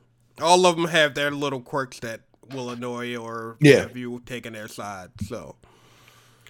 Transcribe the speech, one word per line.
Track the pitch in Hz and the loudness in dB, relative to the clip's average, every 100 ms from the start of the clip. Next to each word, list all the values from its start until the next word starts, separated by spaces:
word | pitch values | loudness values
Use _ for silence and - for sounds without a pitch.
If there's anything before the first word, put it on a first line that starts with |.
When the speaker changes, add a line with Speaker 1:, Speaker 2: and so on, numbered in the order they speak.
| _ _ _ - | _ _ _ -2
Speaker 1:
All | 160 180 180 | 4 6 6
of | 165 | 4
them | 165 | 0
have | 165 147 139 | 2 2 2
their | 143 | -4
little | 143 143 131 | -2 -4 -6
quirks | 120 147 131 - | -6 -8 -6 -10
that | 117 110 _ _ 117 | -12 -14 _ _ -14
will | 131 123 | -10 -10
annoy | 120 123 120 120 120 | -8 -10 -8 -8 -10
or | 113 113 113 113 | -10 -10 -10 6
Speaker 2:
Yeah. | 147 113 | 8 8
Speaker 1:
have | 98 123 | 6 -8
you | 123 123 123 | -10 -12 -12
taking | 123 117 | -12 -12
their | 110 107 | -14 -14
side. | - 104 95 90 - 104 | -12 -12 -12 -14 -12 -10
So, | 110 71 - _ _ _ _ _ _ _ _ | -10 -12 -20 _ _ _ _ _ _ _ _